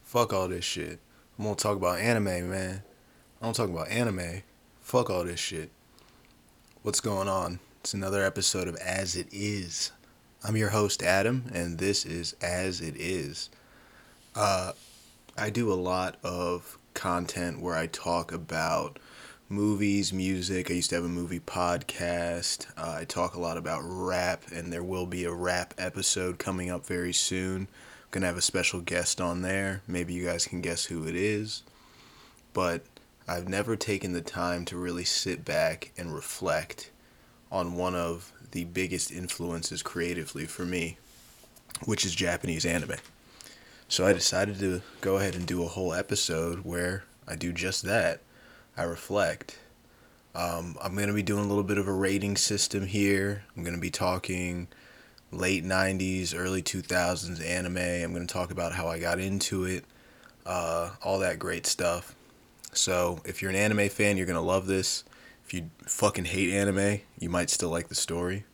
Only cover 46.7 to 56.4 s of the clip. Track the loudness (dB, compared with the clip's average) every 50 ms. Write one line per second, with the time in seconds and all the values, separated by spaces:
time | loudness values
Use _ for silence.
46.7 | -2 0 0 0 -2 -4 -6 -12 -20 -20 -12 -10 -6 -4 -2 -2 -2 0 -2 0
47.7 | 0 0 0 2 4 4 4 2 0 -2 -10 -20 -20 -20 -20 -20 -20 -20 -20 -14
48.7 | -4 -4 -2 -2 -2 -6 -6 0 2 4 4 4 2 -2 -10 -16 -16 -18 -20 -20
49.7 | -20 _ -20 -20 -20 -20 -20 -20 -20 -20 _ _ -4 -2 0 0 0 -2 -4 -6
50.7 | -8 -6 -6 -4 0 0 2 2 2 2 2 2 2 2 2 4 4 2 4 4
51.7 | 2 2 2 2 2 4 4 4 4 4 2 2 2 2 2 2 2 2 2 2
52.7 | 2 0 0 2 2 4 6 6 6 4 4 2 0 -2 -8 -12 -10 -6 -4 -4
53.7 | -4 -2 -2 -4 -2 2 2 2 2 0 -2 -2 -2 -2 -2 -2 -2 -4 -6 -8
54.7 | -12 -20 -20 -20 -20 -20 -20 -20 -20 -20 -18 -12 -6 0 2 2 2 2 2 2
55.7 | 2 4 4 2 2 0 0 0 0 0 -2 -2 -2 -2